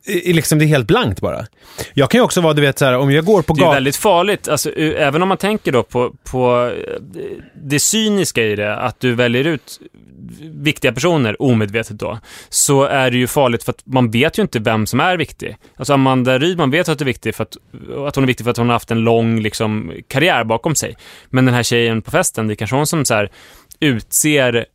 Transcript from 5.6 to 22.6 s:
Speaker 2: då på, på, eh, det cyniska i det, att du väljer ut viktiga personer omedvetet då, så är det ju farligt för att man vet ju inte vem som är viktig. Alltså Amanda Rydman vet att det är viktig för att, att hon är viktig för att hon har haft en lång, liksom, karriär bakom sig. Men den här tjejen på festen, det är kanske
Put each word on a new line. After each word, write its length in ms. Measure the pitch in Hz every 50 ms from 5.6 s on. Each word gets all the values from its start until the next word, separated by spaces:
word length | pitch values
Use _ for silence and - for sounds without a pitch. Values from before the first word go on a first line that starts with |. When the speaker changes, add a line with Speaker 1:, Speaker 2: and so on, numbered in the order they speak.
| _ 180
Speaker 2:
då 120 | 139 120 110
på, 280 | _ - 123 123 - - - _ -
på, 400 | - 127 127 123 123 123 123 120 - 85 -
eh, 60 | - - - - - - - - 85 - - - - _ - -
det 160 | 135 139 143
cyniska 640 | - - 208 220 220 214 208 196 170 - - 120 113
i 120 | 107 104
det, 200 | 101 104 104 107
att 240 | - - 120 - _
du 160 | 131 127 120
väljer 280 | 117 123 120 117 123 139
ut 320 | 170 160 139 _ - - - - - _ - - - 65 - - - 57 -
viktiga 500 | - 160 156 147 143 156 - - - 131
personer 500 | 113 120 131 180 170 151 123 110 104 -
omedvetet 580 | 147 135 120 110 107 101 101 117 110 - 104 104
då, 200 | - 85 95 113 - - - - - _
så 340 | - - - - 143 135 139
är 280 | - - 139 131 127
det 60 | 120
ju 100 | 123 123
farligt 360 | 117 - 147 139 123 117 113 -
för 80 | -
att 100 | - - _
man 260 | - 131 131 123 113
vet 260 | 110 117 135 165 - -
ju 20 |
inte 180 | 208 160 - 123
vem 260 | 104 117 110 107 107
som 120 | - - 127
är 180 | 156 185 185
viktig. 400 | 170 147 - - - - - 107 _ _ - _
Alltså 160 | - 131 - 143
Amanda 460 | 135 135 131 131 131 123 127 131 127
Rydman 320 | 147 175 190 170 156 131
vet 180 | 135 170 180 170
att 100 | 156 139
det 40 | 156
är 20 |
viktig 300 | 131 113 - - 113 -
för 80 | - 113
att, 140 | - - - _ _ - 123 - - 123 127 139
att 80 | 147 -
hon 80 | 139 135
är 40 |
viktig 160 | 127 120 - 110
för 80 | 120
att 60 | 120
hon 100 | - 117 120
har 40 | 120
haft 180 | 110 - -
en 80 | 117 113
lång, 400 | 113 117 117 117 113 113 113 113
liksom, 500 | 107 107 - - 113 107 107 107 107 82 - - -
karriär 360 | _ - 135 151 185 160 123 113
bakom 320 | 110 110 113 - 170 147
sig. 200 | - - - 113 _ - - - - - _
Men 160 | - 131 131
den 80 | 131 120
här 100 | 120 113
tjejen 380 | - 123 117 117 117 113 113
på 100 | - -
festen, 360 | - 170 180 - - - 110
det 60 | 107 107
är 20 |
kanske 200 | -